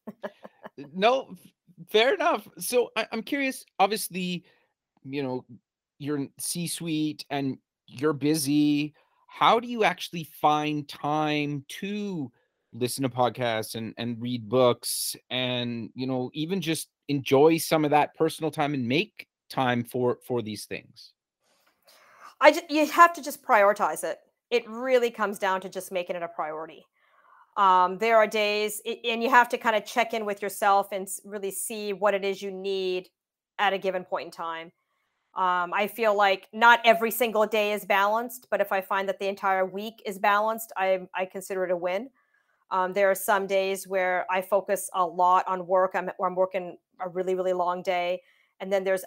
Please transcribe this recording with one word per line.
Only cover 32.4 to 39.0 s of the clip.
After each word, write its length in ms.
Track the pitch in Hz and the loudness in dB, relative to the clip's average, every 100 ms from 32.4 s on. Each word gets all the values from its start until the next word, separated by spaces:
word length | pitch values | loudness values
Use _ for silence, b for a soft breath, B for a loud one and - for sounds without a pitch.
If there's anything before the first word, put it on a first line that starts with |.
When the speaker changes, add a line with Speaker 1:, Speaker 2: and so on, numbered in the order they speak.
Speaker 1:
you 100 | 202 | -8
need 580 | 185 190 190 185 185 180 _ _ _ _ - | -8 -6 -4 -4 -4 -8 _ _ _ _ -2
at 140 | 202 | -2
a 40 | 190 | 0
given 280 | 190 180 180 | -2 -4 -6
point 200 | 180 151 | -8 -8
in 40 | |
time. 400 | 170 165 165 165 _ _ _ _ _ _ - | -10 -10 -10 -12 _ _ _ _ _ _ -2
Um, 380 | 185 180 175 | 0 0 0
I 140 | 175 208 | -2 -2
feel 280 | 208 220 202 | 0 0 4
like 340 | 202 190 - | 4 2 -4
not 280 | 220 233 233 233 | 4 6 8 6
every 260 | 220 226 | 4 2
single 340 | - 240 214 214 | -2 -2 2 2
day 280 | 220 208 | 2 0
is 120 | 208 190 | -2 0
balanced, 640 | 202 202 220 240 - - | 2 2 0 -4 -10 -6
but 100 | 196 | -2
if 100 | 202 | 0
I 100 | 196 | -2
find 260 | 190 196 | -2 -2